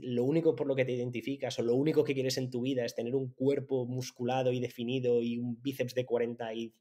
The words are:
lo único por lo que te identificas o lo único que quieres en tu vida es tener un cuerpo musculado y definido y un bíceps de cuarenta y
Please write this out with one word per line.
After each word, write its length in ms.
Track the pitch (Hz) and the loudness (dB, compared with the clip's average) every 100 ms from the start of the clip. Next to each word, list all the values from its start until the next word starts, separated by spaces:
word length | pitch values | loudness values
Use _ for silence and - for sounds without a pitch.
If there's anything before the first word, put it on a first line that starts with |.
lo 220 | 127 120 | -4 0
único 320 | 123 156 160 | 2 2 2
por 140 | 147 139 | 2 2
lo 80 | 135 | 0
que 80 | |
te 80 | 131 | 0
identificas 680 | 127 123 120 120 139 123 - | 0 -2 -4 -6 -4 -4 -2
o 40 | |
lo 120 | 117 | 2
único 300 | 127 147 151 | 4 4 4
que 100 | 147 | 2
quieres 240 | 135 131 127 | 2 0 -2
en 120 | 127 | -2
tu 100 | 123 | -2
vida 220 | 123 131 | -2 -2
es 100 | 117 | -2
tener 220 | - 117 135 | -4 -2 -2
un 160 | 131 | -4
cuerpo 520 | 127 131 139 131 131 123 | -2 2 2 0 -2 0
musculado 640 | 127 127 - 120 127 127 | -4 -6 -4 0 2 2
y 80 | 123 | 2
definido 600 | 123 - 117 131 123 120 | -2 -4 -2 0 4 4
y 180 | 117 120 | 4 0
un 220 | 123 117 | -4 -4
bíceps 340 | 135 131 123 | -4 -4 -2
de 120 | 127 127 | -2 0
cuarenta 480 | 120 117 120 117 | 0 0 -2 -6
y 180 | 113 117 - | -6 -8 -10